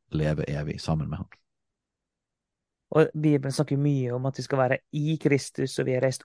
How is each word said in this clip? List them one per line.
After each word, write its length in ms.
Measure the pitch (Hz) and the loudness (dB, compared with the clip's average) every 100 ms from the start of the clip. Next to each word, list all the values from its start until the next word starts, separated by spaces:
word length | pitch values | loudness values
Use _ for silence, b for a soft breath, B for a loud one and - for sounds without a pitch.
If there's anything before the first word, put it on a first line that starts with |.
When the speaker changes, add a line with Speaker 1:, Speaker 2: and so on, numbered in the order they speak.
| _ | _
Speaker 1:
leve 340 | 80 76 76 71 | -2 0 -2 -2
evig 300 | 73 76 - | -4 -6 -6
sammen 280 | - 80 73 | -2 -2 -2
med 100 | 78 | -6
han. 80 | - - _ _ _ _ _ _ _ _ _ _ _ _ _ _ _ | -10 -16 _ _ _ _ _ _ _ _ _ _ _ _ _ _ _
Speaker 2:
Og 200 | 151 156 | 2 2
Bibelen 400 | 151 151 143 135 | 2 2 2 2
snakker 240 | 131 151 139 | -2 0 2
mye 360 | 147 143 123 | 2 2 0
om 140 | 123 131 | -2 -4
at 120 | 135 | -6
vi 40 | |
skal 160 | 127 139 | -2 0
være 200 | 127 135 _ | 2 0 _
i 240 | 151 147 160 | -4 -2 0
Kristus, 580 | 147 139 - - 135 - | 2 2 0 -4 -4 -2
og 80 | 131 | -2
vi 60 | |
er 80 | 127 | 0
reist 220 | 131 127 | 0 -2